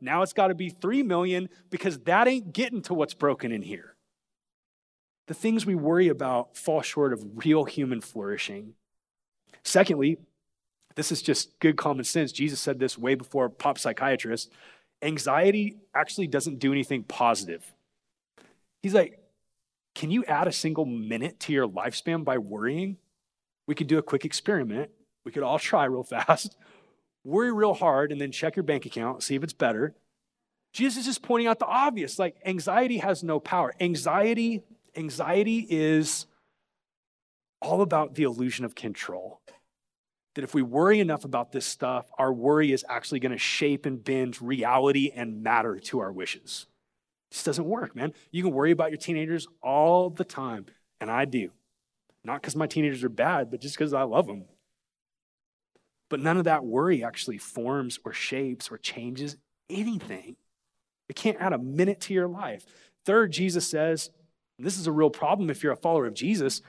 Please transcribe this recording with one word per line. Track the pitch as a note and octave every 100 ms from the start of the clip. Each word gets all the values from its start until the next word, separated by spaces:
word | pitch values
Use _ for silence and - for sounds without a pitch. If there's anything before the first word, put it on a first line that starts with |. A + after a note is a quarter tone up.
Now | B2+ D#3+
it's | F#3+
gotta | - F#3+
be | F3+ F3+
three | - F3+ C4
million | B3+ F3 F#3 F3+ F#3 - _
because | F#3+ G3 C#3+
that | A#2+ F#3 B3
ain't | C4 G3
getting | D3+ A#3+ A#3
to | -
what's | F3 D3
broken | - C#3+ A#2+ A#2
in | A2
here. | F#2+ G2 - _ _ _ _ _ _ _ _ _ _ _ _ _ -
The |
things | E3 A3 A3+ F3+
we |
worry | F3+ D3 E3+ F3+
about | C3 C3 B2 B2 -
fall | - D#3+
short | - - C#3
of | A#2 G#2 A2 D#3
real | D#3
human | D3 - C3+ A#2+
flourishing. | - A2 G2+ G#2 - G2+ G#2+ A#2 _ _ _ _ _ _ _ _
Secondly, | - F#3 F#3+ D3+ C#3 E3 - _ _ _ _ _ _
this | - D3+
is | D#3+
just | - C#3 - _
good | D#3+ D3+
common | D#3 C3+
sense. | A#2+ E3+ D3
Jesus | - D3+ C3+
said | - C3
this | C3 -
way | A#2+ C3+
before | B2+ C#3 B2
pop | - C3+ -
psychiatrists. | B2+ A2 C3+ B2+ A2+ A2+ - - - - _ _
Anxiety | D3 D3+ C#3 C#3 F#3+ G#3 G#3 - _
actually | C3+ D3+ - F3
doesn't | C#3 D3+ C3+
do | C3+
anything | C#3 B2+ C3
positive. | G#2+ - A#2 G#2 F#2+ E2 - - _ _ _ _ _ _ _ _ _ _
He's | G3
like, | G3 E3+ - _ _ _ _ _ _ _
"Can | - D3+
you | A3 A3+
add | D3 F3
a |
single | - E3+ D#3 C#3+
minute | A#2 G#2+ A2+ C#3+ -
to | -
your | C#3+ B2
lifespan | F#2 A2+ - - E3
by | C#3 B2+
worrying? | G2+ G#2 A2+ D#3 F#3+ G3 _ _ _ _ _ _ -
We |
could | D3 D3
do | D#3
a |
quick | - C#3
experiment. | - - - G3+ A#2+ G#2+ - _ _ _
We | -
could | D3
all | C3 D3
try | - F#3 C3+
real | B2+
<laughs> |
fast. | B2 A#2 - D#3 G#3 - _ - _ _ _ _
Worry | C3 F3 A#3+
real | A3 G#3
hard | F#3 F3 C3+ D3
and | D3
then | C#3+
check | - D#3+
your | F3
bank | D#3 C#3+ B2
account, | - A#2 C3
see | -
if | C3+
it's | D#3+
better." | - B2+ A2 D3 - _ _ _ _ _ _ _
Jesus | - C4+ A#3+
is | B3
just | B3+
pointing | - A#3+ A#3
out | A3+
the | A#3+
obvious, | B3 C#4+ A3+ C#3+ -
like, | F3+ -
anxiety | F#3+ F#3 D#3 G3+ B3+ A#3
has | G3 F#3
no | E3 D3+
power. | - F3+ D3+ -
Anxiety, | F3 D#3+ C3 F3 G#3+ A3+ A#3 A3 - - _
anxiety | - D#3+ B2+ D3+ F#3 G#3+ A3+ A3+
is | E3 D#3 D#3 D3+ - - _ _ _ _ _ _ _ _ _ _ _ _ _
all | C#3+ F3+
about | G3 D#3+ D#3
the | C#3
illusion | C#3+ A#2 B2+ A#2
of | A#2+
control. | - A2+ G2+ - F2+ F#2 - - - _ _ _ _ _ _ _
That | -
if | C3
we | D3+
worry | B2 C3 F3+ G#3+
enough | F3+ D3
about | C#3 C3 A#2+
this | C3+
stuff, | - - B2+ B2+ - -
our | C3+
worry | B2 B2+ D3+ D3+
is | C3 -
actually | A#2+ - C#3
gonna | B2+ A#2+
shape | - - D3+ C#3+ C#3+
and | C3
bend | A2 C3 B2+ A#2
reality | A#2+ C3 A2+ B2+ C#3 C#3 C#3
and | A#2+ A#2 G#2+
matter | A2 A#2 A2+ F#2+
to | - B2+
our | F#2+
wishes. | F#2 F2+ - - - - _ _ _ _ _ _
This | -
doesn't | - D3+
work, | D#3+ A#3 A3 A#2+
man. | D3 - _
You | E3+
can | F3+
worry | C3+ D#3
about | E3 D#3+
your | D3+
teenagers | - D#3+ D#3+ E3+ - _
all | B2 C#3 D#3 F3+ F3+
the | D#3+ F#3
time, | - C3 A2 G2 _ _ _
and | G#2+
I | A#2
do. | C#3 B2 F#2+ - _ _ _ _ _ _
Not | A2+ C#3+
'cause | -
my | D3+ D3+
teenagers | D#3+ D3 C3
are | B2
bad, | G#2+ C3+ E3+ A#2+
but | A#2+
just | C#3+ -
'cause | D3+
I | C#3
love | C3 B2 F3
'em. | G#2 F#2 _ _ _ _ _ _ _ _ _ _ _ _ _ _ _ _
But | C#3+
none | D3+ F3+
of |
that | E3+ D#3 B2+
worry | A#2+ E3+ D#3
actually | A2+ - - G#2+
forms | - - A#2+ C#3 B2+ -
or | A#2
shapes | - - C3 C3+ B2 -
or | A2+
changes | - - A#2+ B2+ C#3+ C#3+ _ _ -
anything. | G3 A3 G#3 - - - - _ _ _ _ _ _ -
It | -
can't | A3+ G#3+
add | F#3
a | C#3+
minute | B2+ C#3+ F#3 G3+
to | -
your | F#3 F3+
life. | F3 F3 G#2 - - _ _ -
Third, | G#3+ G#3+
Jesus | D3 F#3 F3 E3
says, | D#3 D#3 D#3+ - - _ _ _ -
and | C#3+
this | F#3+
is | E3
a |
real | D3+ D3+
problem | - D3+ G3+ F3
if | C#3+
you're | D3
a | -
follower | E3+ E3 B2
of |
Jesus, | - F3 G#3 C3+ -